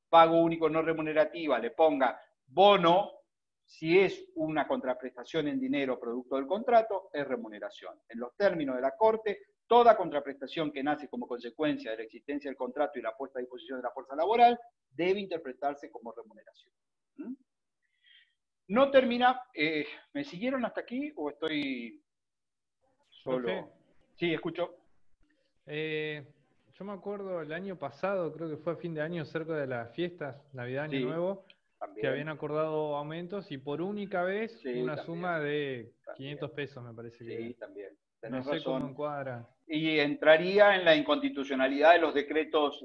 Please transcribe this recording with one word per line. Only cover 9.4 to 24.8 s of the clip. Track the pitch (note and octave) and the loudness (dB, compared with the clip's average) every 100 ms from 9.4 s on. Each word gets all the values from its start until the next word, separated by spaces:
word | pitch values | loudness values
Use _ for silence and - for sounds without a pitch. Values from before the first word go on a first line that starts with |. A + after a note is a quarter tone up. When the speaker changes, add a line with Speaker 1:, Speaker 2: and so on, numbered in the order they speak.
| - _ _ | -12 _ _
Speaker 1:
toda | A#3 A#3 G#3 | 8 8 6
contraprestación | F3 D3 C3+ C3+ C3 E3+ D3+ | 2 -4 -4 -8 -8 -4 -4
que | C3+ | -2
nace | C#3 D3 C#3+ | -2 -2 -6
como | A#2+ A#2+ | -10 -8
consecuencia | A#2+ A#2+ - D3+ C#3 B2+ | -8 -8 -4 -2 -2 -4
de | A2 | -8
la | |
existencia | A2 A#2 - C#3+ C#3 | -8 -14 -10 -8 -8
del | B2+ | -6
contrato | B2 C3 C#3+ B2+ | -6 -2 -2 -2
y | |
la | A2+ - | -8 -8
puesta | C3+ C3 | -10 -10
a | |
disposición | B2 B2 A2 C3 | -10 -12 -12 -10
de | |
la | B2 | -8
fuerza | C3+ B2 C#3 | -10 -10 -4
laboral | F3 A#3 A#3+ A#3+ - _ _ | 0 6 6 6 -4 _ _
debe | C3 F3 G3 | -4 0 0
interpretarse | G3 E3 C3+ B2+ C#3+ C#3+ D#3 | -2 -8 -8 -6 -6 -6 -12
como | - A#2 | -16 -16
remuneración. | A2+ A3 - - _ _ _ _ _ _ - | -16 -18 -20 -20 _ _ _ _ _ _ -14
¿Mm? | G3+ C4+ _ _ _ _ _ _ _ _ _ _ _ _ - | -10 -12 _ _ _ _ _ _ _ _ _ _ _ _ -2
No | G#3+ C#4 | 2 6
termina, | C#4 A#3 A#3+ B3 B3+ - | 6 4 4 2 2 -4
eh, | - D#3 D#3 D3 - - | -2 0 0 -4 -10 -10
¿me | - | -8
siguieron | - F3 A#3+ C4+ | -8 -6 -4 -2
hasta | A3 - | -4 -6
aquí | - B3 D4 | -8 -8 -8
o | D4+ D4+ | -6 -8
estoy | - D#3+ D3+ C#3+ B2+ A#2 G#2+ _ _ _ _ _ _ _ _ _ _ _ | -6 -4 -2 -4 -6 -8 -16 _ _ _ _ _ _ _ _ _ _ _
solo? | _ C3+ B2+ B2 | _ -4 -4 -2
Speaker 2:
Profe. | F#3+ - _ _ _ _ _ | -6 -8 _ _ _ _ _
Speaker 1:
Sí, | E3+ | -4
escucho. | D3+ E3+ D#3 F3 - | -4 -6 -6 -8 -10